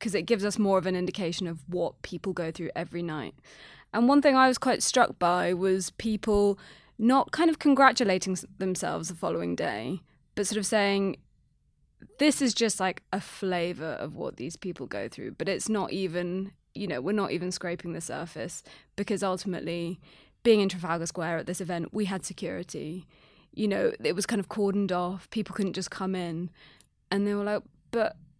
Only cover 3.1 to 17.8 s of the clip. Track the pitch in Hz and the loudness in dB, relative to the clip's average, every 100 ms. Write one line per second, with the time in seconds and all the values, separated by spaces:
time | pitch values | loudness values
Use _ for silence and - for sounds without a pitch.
3.1 | 156 104 - - - - - - 220 240 | -6 -8 -12 -20 -20 -20 -20 -6 2 6
4.1 | 285 285 262 262 254 262 226 - 254 240 | 8 8 8 6 4 0 0 2 4 4
5.1 | - 175 180 175 180 190 190 180 - 226 | 4 2 4 2 0 2 0 -2 -6 -4
6.1 | 214 - 208 202 196 - - _ - 226 | -2 2 4 4 2 -8 -20 _ 0 4
7.1 | 269 - - 330 311 302 269 277 - 214 | 4 2 2 2 4 4 8 6 6 2
8.1 | 185 190 185 - - 190 185 160 165 165 | 2 0 -4 -6 -4 -2 -2 -2 -2 -4
9.1 | 170 170 170 175 175 151 107 120 180 - | -4 -2 -2 -2 -2 -2 -4 -4 -6 -10
10.1 | _ _ - 202 214 196 220 202 196 196 | _ _ -4 -2 -2 0 2 4 4 2
11.1 | - _ _ _ _ _ _ _ _ - | -2 _ _ _ _ _ _ _ _ -20
12.1 | - 302 - 262 - 226 - 185 180 _ | 2 2 4 0 2 0 0 -2 -4 _
13.1 | 202 - - 190 180 170 170 160 127 147 | -6 -6 -6 -2 -2 -2 -4 -8 -6 -8
14.1 | - - - 135 165 190 170 127 101 98 | -6 -8 -6 -10 -8 -10 -8 -8 -8 -8
15.1 | - 110 - - 190 - 214 185 196 190 | -10 -12 -6 -4 -4 -2 -2 -2 -2 -4
16.1 | 170 175 185 196 - _ - 190 131 143 | -4 -4 -4 -6 -12 _ -8 -4 -4 0
17.1 | 208 196 160 180 - 175 170 | 0 0 -2 -4 -6 -6 -6